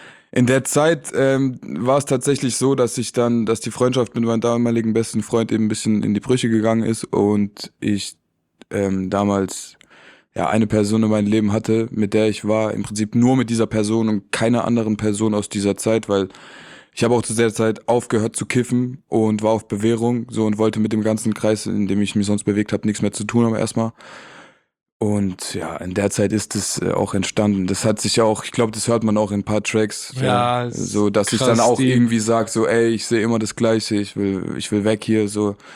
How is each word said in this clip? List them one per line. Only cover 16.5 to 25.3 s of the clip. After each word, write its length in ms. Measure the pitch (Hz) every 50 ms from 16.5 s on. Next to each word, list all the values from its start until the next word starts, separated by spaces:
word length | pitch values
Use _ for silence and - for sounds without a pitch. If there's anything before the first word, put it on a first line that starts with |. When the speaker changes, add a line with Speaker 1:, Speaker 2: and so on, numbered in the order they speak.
| - - - - - - - _ _
Speaker 1:
ich 60 | - 120
habe 100 | 117 120
auch 80 | 117
zu 120 | 104 - 107
der 180 | 117 117 113
Zeit 360 | 104 - 113 110 107 - - -
aufgehört 480 | 117 120 - - 120 110 107 113 -
zu 100 | - -
kiffen 560 | - - 123 117 - 123 123 123 127 127 - _ _
und 340 | - 113 110 110 107 104
war 80 | 107 107
auf 160 | 113 107 - -
Bewährung, 580 | 117 101 107 113 117 110 117 120 123 120 117 -
so, 160 | 110 110 110
und 120 | 110 104 107
wollte 200 | 110 110 107 110
mit 140 | 107 104
dem 100 | 113 110
ganzen 320 | 104 110 110 107 - 113 104
Kreis, 320 | - - 107 110 104 -
in 200 | 107 95 104 101 92
dem 120 | 101 104
ich 140 | 104 98 -
mich 120 | 107 101
sonst 180 | 101 104 98 -
bewegt 280 | 107 101 104 104 -
hab, 120 | 107 101 -
nichts 180 | 107 104 -
mehr 100 | 104 101
zu 120 | - - 104
tun 200 | 104 - 120 120
haben 120 | 113 110
erstmal. 360 | 107 - 110 - 113 113 113 - - - - - - - - - - - - _ _ _ _ _ _ _ _ _ -
Und 540 | 110 104 104 104 98 95